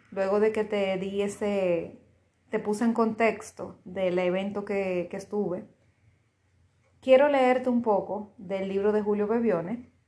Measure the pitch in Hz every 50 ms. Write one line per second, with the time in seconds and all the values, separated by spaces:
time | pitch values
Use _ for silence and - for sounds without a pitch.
0 | _ _ - 196 196 190 202 208 214 220 214 220 208 208 208 202 196 190 190 185
1 | 190 196 196 202 202 202 202 - 214 208 202 196 190 180 170 165 170 - - -
2 | _ _ _ _ _ _ _ _ _ _ 226 208 - 208 208 208 240 233 220 233
3 | 226 220 220 226 233 214 202 - - - - - 180 175 - - _ 185 180 196
4 | 190 180 175 185 180 180 180 190 202 202 202 202 202 202 202 196 196 185 180 175
5 | 170 175 196 - - - 208 208 202 175 175 208 - - _ _ _ _ _ _
6 | _ _ _ _ _ _ _ _ _ _ _ _ _ _ _ _ _ _ _ _
7 | - 262 262 262 285 294 285 269 254 254 254 254 254 254 240 240 233 226 202 185
8 | - - 190 208 208 - _ - 190 175 196 190 190 196 190 196 202 214 208 214
9 | 208 208 208 202 208 208 226 247 240 220 180 165 165 180 240 240 - - _ _
10 | _